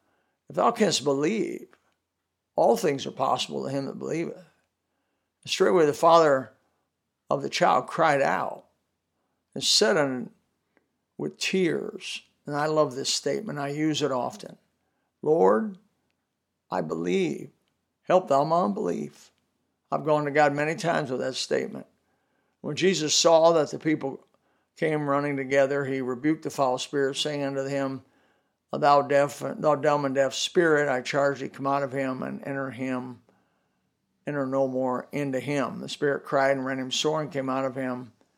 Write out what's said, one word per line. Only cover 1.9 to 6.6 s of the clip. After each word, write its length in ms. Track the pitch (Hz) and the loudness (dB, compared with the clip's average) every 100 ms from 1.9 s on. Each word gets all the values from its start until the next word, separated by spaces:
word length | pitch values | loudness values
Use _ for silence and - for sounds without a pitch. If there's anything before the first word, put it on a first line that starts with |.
| _ _ _ _ _ _ - | _ _ _ _ _ _ 0
all 180 | 175 226 | 2 4
things 300 | 170 139 131 | 0 -2 -4
are 60 | |
possible 520 | - 135 127 - 143 | -4 -2 -2 -4 -6
to 60 | 135 | -6
him 160 | 139 135 | -6 -6
that 120 | - | -8
believeth." 380 | 131 160 156 - | -6 -6 -6 -10
And 1120 | 175 _ _ _ _ _ _ _ _ _ - | -20 _ _ _ _ _ _ _ _ _ -6
straightway 360 | - 190 185 151 | 0 4 4 4
the 80 | |
father 580 | 143 165 165 156 135 123 _ | 4 6 8 6 4 -2 _